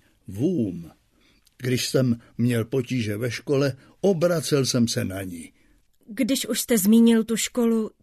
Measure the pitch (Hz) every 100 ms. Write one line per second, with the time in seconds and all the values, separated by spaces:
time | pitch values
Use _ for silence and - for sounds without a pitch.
0 | _ _ - 95 151 175 110 87 82 -
1 | _ _ _ _ _ - 127 123 - 139
2 | 131 117 - - 120 120 110 135 123 127
3 | 104 104 120 110 - 135 139 - - _
4 | 190 180 170 170 139 147 127 127 117 -
5 | 101 95 95 85 78 _ _ _ _ _
6 | - 208 247 262 - 240 - 233 190 226
7 | 233 226 220 226 - - 233 226 220 -